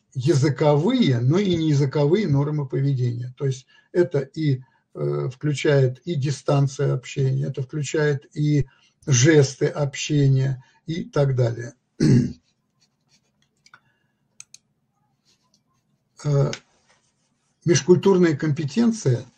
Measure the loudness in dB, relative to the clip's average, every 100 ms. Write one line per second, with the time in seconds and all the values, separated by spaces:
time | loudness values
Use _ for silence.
0 | _ -4 0 2 0 2 2 4 2 2
1 | 2 2 2 2 2 0 0 0 0 0
2 | 2 2 2 0 0 -4 -4 -4 -2 -2
3 | -2 -4 -10 -6 -6 -6 -12 _ _ -2
4 | 0 -2 -6 -4 -2 -2 -6 _ _ -8
5 | -6 -4 -6 -6 -6 -2 0 2 0 -2
6 | -8 -4 -4 -4 -2 0 0 -2 -4 -4
7 | -6 -4 -2 -2 -4 -8 -8 -8 -4 -2
8 | 0 -2 -6 -4 0 0 -2 _ _ _
9 | 0 4 6 6 4 0 -4 -2 -6 -6
10 | -2 2 4 2 0 -4 -12 _ -10 -8
11 | -4 -2 0 0 -2 -2 -12 -18 _ 0
12 | 4 4 2 -6 _ _ _ _ _ _
13 | _ _ _ _ _ _ _ -20 _ _
14 | _ _ _ -20 -20 -20 _ _ _ _
15 | _ _ _ _ _ _ _ _ _ _
16 | _ -8 -2 0 0 -4 _ _ _ _
17 | _ _ _ _ _ _ 0 2 4 2
18 | 4 4 2 0 -2 -4 -4 -2 -2 0
19 | -2 -4 -6